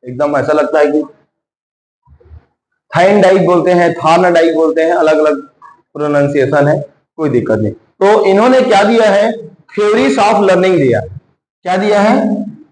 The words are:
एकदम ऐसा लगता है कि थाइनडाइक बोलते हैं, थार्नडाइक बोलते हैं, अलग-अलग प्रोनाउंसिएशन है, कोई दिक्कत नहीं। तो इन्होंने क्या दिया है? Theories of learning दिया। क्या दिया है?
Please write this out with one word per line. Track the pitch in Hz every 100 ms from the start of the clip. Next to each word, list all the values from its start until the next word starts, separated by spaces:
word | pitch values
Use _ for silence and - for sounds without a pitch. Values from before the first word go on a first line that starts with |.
एकदम | 127 127 147 147
ऐसा | 139
लगता | 151 147 156
है | 147
कि | 151 147 - _ _ _ _ _ _ _ _ _ 71 _ - _ _ _ _ _ 160
थाइनडाइक | 185 202 190 190 170
बोलते | 175 160
हैं, | 180 170
थार्नडाइक | 165 156 170 180 170 165
बोलते | 156 160 156
हैं, | 160
अलग-अलग | 175 156 156 151 151 - _ - - _
प्रोनाउंसिएशन | 147 147 147 143 143 135 147 143
है, | 147 - _ _ -
कोई | 156
दिक्कत | 120 - -
नहीं। | 107
तो | - _ _ 190 220
इन्होंने | 202 196 240 262
क्या | 254 202
दिया | 202 233 214
है? | 196 220 226 160 _ _ -
Theories | 208 226 269 269
of | 208
learning | 214 196 180 185 180
दिया। | 135 113 92 95 _ _ _ _
क्या | 180 185
दिया | 208 208
है? | 208 254 - - - - -